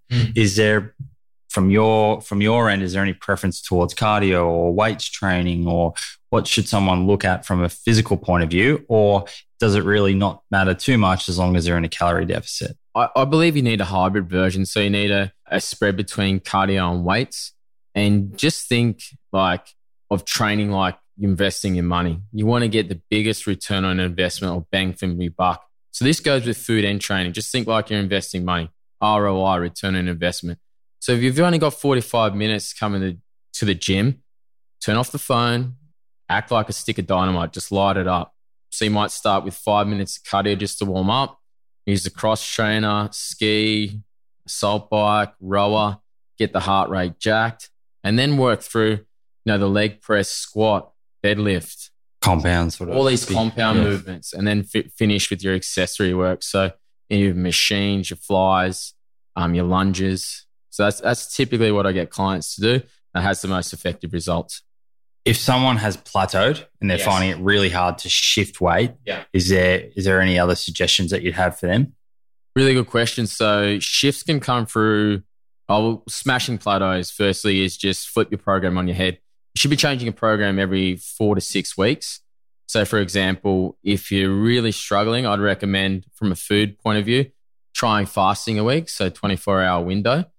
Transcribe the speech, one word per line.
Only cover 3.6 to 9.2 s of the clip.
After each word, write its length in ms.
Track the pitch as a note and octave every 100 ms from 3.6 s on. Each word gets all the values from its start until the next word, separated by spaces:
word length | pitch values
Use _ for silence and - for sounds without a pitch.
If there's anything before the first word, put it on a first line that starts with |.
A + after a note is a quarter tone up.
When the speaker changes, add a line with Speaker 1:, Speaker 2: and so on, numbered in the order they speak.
| - F2+ E2+ -
Speaker 2:
cardio 500 | A2 G#2+ G2 F2+ E2+
or 260 | E2+ E2+
weights 340 | F2+ A2 G2 -
training, 640 | - G2 F2+ F2 F2 E2+
or 280 | E2+ E2+ - - - _
what 160 | A2 G2
should 220 | - -
someone 400 | G#2 F#2+ F2+ F#2+
look 180 | G2+ F#2+
at 180 | F#2
from 200 | - F2+
a 60 | F2
physical 480 | - - A2 A2+ F#2+
point 260 | - F2
of 80 | E2
view? 340 | E2+ A#2+ D3 -
Or 380 | A2 G2+ G2+